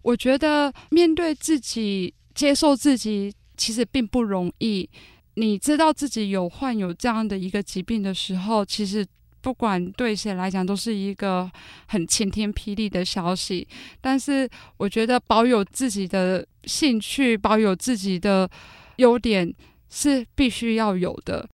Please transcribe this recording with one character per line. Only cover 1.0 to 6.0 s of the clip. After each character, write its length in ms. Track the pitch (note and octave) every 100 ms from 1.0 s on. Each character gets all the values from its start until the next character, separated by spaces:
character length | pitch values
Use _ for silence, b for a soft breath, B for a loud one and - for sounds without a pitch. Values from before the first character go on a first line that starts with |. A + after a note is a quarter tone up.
| F4 D#4+
对 180 | E4
自 240 | D4 - D4+
己、 560 | - A#3 G#3+ G3 F3+ _ _ -
接 180 | C#4+
受 220 | C#4 D#4 C4+
自 220 | D4 C4
己， 360 | G#3+ G#3 G3+ - _ -
其 160 | -
实 140 | A3+ A#3
并 200 | C4+ A3
不 160 | B3
容 300 | A3 G3 F3+ -
易。 320 | A3 G3 - B B B _ -
你 220 | A3 G3+
知 200 | - D4+
道 160 | D#4+
自 160 | -